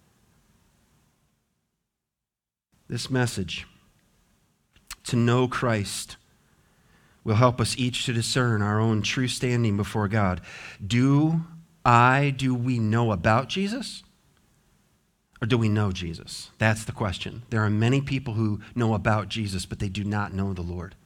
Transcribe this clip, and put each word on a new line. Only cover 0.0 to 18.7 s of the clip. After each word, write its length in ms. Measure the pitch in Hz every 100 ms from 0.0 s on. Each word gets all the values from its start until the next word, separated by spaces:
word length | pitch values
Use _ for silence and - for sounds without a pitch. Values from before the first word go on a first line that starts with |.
| _ _ _ _ _ _ _ _ _ _ _ _ _ _ _ _ _ _ _ _ _ _ _ _ _ _ _ _ -
This 220 | 120 -
message 560 | 127 123 - 90 - - _ _ _ _ _ _ _ _ _ _ _ - - -
to 100 | 120
know 320 | 117 123 127
Christ 680 | 123 127 110 98 - - - _ _ _ _ _ _ _ _ _ _
will 120 | - 110
help 240 | 123 120
us 160 | 110 -
each 280 | 123 -
to 80 | -
discern 500 | 117 113 135 123 107
our 160 | 101 107
own 240 | 113 110
true 240 | 101 - 127
standing 500 | - 127 120 113 101
before 300 | 101 110 101
God. 340 | 107 98 87 - - - - 95
Do 580 | 120 131 143 156 165 165 - - _
I, 500 | 123 117 123 135 143 131
do 180 | 131
we 240 | 127 123 120
know 320 | 107 113 117
about 380 | 95 110 113 135
Jesus? 540 | 190 202 247 - - - _ _ _ _ _ _ _ _ _ _ _ _ -
Or 40 | 113
do 120 | 120
we 100 | 110
know 240 | 104 104
Jesus? 580 | 92 85 82 - - - -
That's 260 | 110 110
the 80 | -
question. 500 | - 107 95 - 104 -
There 120 | 113
are 80 | 107
many 300 | 104 117 135
people 340 | 139 135 -
who 260 | 110 110 101 -